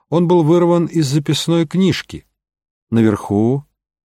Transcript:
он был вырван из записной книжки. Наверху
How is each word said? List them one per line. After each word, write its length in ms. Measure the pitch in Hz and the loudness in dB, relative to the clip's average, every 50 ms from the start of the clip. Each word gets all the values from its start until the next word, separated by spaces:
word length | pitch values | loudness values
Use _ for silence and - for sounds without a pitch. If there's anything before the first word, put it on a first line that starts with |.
| _ _ | _ _
он 200 | 143 170 175 165 | -2 -2 0 2
был 160 | 180 175 160 | 2 2 2
вырван 420 | 147 170 175 175 170 175 170 170 | 2 2 2 2 2 2 0 0
из 220 | 147 - 165 156 127 | -2 -2 -2 -2 0
записной 580 | 139 156 147 - 151 - - - 170 170 165 | -2 -2 -2 -2 -4 -4 -2 -2 0 0 -2
книжки. 580 | 156 - 175 190 180 139 - - - - 73 - _ _ _ _ _ _ _ _ _ _ _ _ _ | -2 -2 0 0 0 0 -2 -6 -12 -18 -20 -20 _ _ _ _ _ _ _ _ _ _ _ _ _
Наверху 760 | 110 113 113 110 104 101 - - 101 101 110 117 131 143 147 _ _ _ _ _ _ _ _ | 0 2 2 2 2 -2 -4 -4 -2 0 0 0 -2 -4 -6 _ _ _ _ _ _ _ _